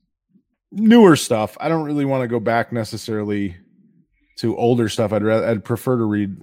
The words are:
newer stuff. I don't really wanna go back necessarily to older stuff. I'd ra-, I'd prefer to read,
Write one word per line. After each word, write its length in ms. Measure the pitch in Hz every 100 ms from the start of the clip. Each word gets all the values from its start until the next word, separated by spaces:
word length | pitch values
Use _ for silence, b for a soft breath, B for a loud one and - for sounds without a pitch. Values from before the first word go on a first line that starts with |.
| _ _ _ _ _ _ _
newer 440 | 196 220 240 202 135
stuff. 420 | - 113 107 -
I 80 | 151
don't 160 | 165
really 220 | 151 147 139
wanna 220 | 135 123
go 120 | 120
back 320 | 113 117 113
necessarily 840 | 120 107 110 - 107 104 104 101 87 _ _ _ _ _ _ _ -
to 180 | 117 110
older 300 | 117 120 110
stuff. 220 | - 107
I'd 120 | 104
ra-, 260 | 107 110 101
I'd 140 | 113 -
prefer 320 | 120 - 127
to 80 | 110
read, 320 | 104 101 95